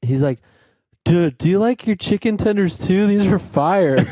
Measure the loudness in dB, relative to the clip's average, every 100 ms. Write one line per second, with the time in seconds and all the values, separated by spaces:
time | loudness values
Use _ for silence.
0 | -4 -2 -2 -4 _ _ _ _ _ _
1 | 0 2 2 -2 -2 0 0 -2 -2 -4
2 | -2 -2 -2 -2 -2 0 0 -2 -2 0
3 | 2 2 2 0 -2 -2 0 2 2 2
4 | 0